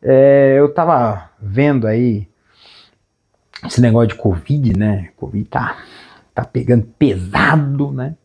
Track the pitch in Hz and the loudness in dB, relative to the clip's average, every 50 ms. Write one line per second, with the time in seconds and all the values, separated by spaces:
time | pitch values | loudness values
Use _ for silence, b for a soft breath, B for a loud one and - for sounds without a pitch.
0 | _ - 135 131 135 139 139 139 139 135 135 139 143 147 143 - 165 165 165 131 | _ 2 4 4 6 6 6 6 4 4 4 4 2 2 2 0 0 0 2 0
1 | 120 113 104 95 - - _ _ 104 104 98 117 139 147 143 131 113 110 107 113 | 0 -2 -4 -6 -10 -16 _ _ -12 -6 -2 0 0 2 0 0 0 0 0 0
2 | 123 123 110 104 98 _ _ b b b b b b b b b b b b b | 0 0 -2 -2 -6 _ _ b b b b b b b b b b b b b
3 | _ _ _ _ _ _ _ _ _ _ _ - - - - - 123 120 110 117 | _ _ _ _ _ _ _ _ _ _ _ -18 -16 -8 0 2 2 4 4 4
4 | 117 110 98 - - 113 92 85 - - 143 147 139 117 92 95 107 107 104 98 | 2 0 -2 -4 -4 -2 -2 -2 -4 -4 -4 -2 0 0 0 0 0 0 -2 -4
5 | 90 85 _ _ - 65 - 101 110 - - - - - B B B B B B | -6 -10 _ _ -14 -10 -8 -8 -8 -6 -6 -6 -6 -6 B B B B B B
6 | B B B B B B _ - 120 - _ 127 123 123 123 120 107 - - _ | B B B B B B _ -8 -8 -6 _ -6 0 2 2 2 0 -2 -4 _
7 | 151 135 98 92 90 90 98 - - - 151 156 147 139 139 139 143 143 139 131 | 0 0 0 -2 -6 -6 -2 -2 0 2 2 0 0 -2 -2 -4 -4 -4 -4 -8
8 | 127 139 160 _ _ | -8 -10 -10 _ _